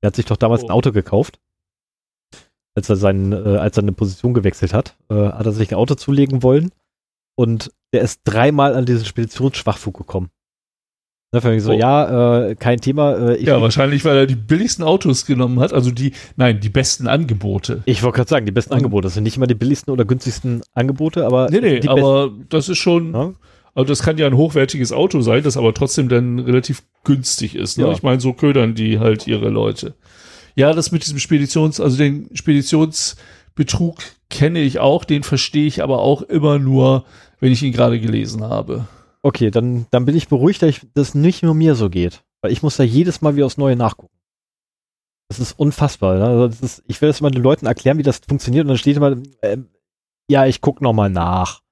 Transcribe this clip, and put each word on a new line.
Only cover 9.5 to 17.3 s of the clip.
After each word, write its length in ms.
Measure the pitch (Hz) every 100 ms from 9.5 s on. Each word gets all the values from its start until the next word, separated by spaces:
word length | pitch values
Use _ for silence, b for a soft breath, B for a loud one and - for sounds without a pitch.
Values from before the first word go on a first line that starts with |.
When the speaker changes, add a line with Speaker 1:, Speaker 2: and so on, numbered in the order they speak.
| - - 101 - -
Speaker 1:
gekommen. 340 | - 95 92 _ _ _ _ _ _ _ _ _ _
Ne, 80 | 120
von 100 | 117
wegen 80 | 113
so, 120 | 107
Speaker 2:
Oh. 40 | 110
Speaker 1:
ja, 640 | 117 143 127 123 120 120 110
äh, 60 |
kein 260 | 110 120 120
Thema, 340 | 131 143 147 107 120
äh, 60 | 120
ich 100 | 160
Speaker 2:
Ja, 140 | 127
wahrscheinlich, 420 | 113 127 139 143
weil 120 | 156 139
er 100 | 135
die 100 | 127
billigsten 480 | 107 160 220 -
Autos 420 | 160 190 170 131 -
genommen 320 | 131 123 123
hat, 120 | 131
also 180 | 143 123
die, 220 | 120 139 B B -
nein, 240 | 127 107
die 80 | 104
besten 380 | 113 127 - 117
Angebote. 760 | 135 160